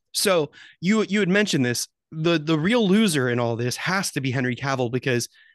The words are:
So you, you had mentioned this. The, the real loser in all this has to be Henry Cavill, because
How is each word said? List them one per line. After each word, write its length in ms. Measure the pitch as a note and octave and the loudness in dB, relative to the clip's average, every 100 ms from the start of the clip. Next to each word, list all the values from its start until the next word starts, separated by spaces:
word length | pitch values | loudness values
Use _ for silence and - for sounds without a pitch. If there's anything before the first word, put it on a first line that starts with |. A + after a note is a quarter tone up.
| _ | _
So 380 | - G3+ F3+ C#3+ - - _ | -4 0 0 0 -10 -20 _
you, 220 | E3+ A3 G3 | 0 0 2
you 120 | G#3 | 0
had 100 | F#3 | 2
mentioned 340 | G3 G#3 D#3+ | 2 2 0
this. 240 | B2 A#2+ - _ _ | 0 -2 -6 _ _
The, 260 | D#3 D#3+ E3 | -4 0 0
the 200 | D3+ D#3 | 0 0
real 280 | E3+ A#3+ G3+ | 2 2 4
loser 440 | G3+ A3 D3+ B2+ | 4 4 2 0
in 80 | A#2+ | 0
all 180 | A#2+ A2+ | 0 -2
this 200 | B2 - | -4 -4
has 340 | - F#3+ - | -4 -2 -2
to 80 | D3 | -4
be 100 | C3 | -4
Henry 240 | B2+ B2+ | -2 -4
Cavill, 360 | A#2 C#3 C3+ A#2+ | -4 -4 -2 -2
because 400 | B2 C3+ A#2+ - _ _ | -2 0 -2 -4 _ _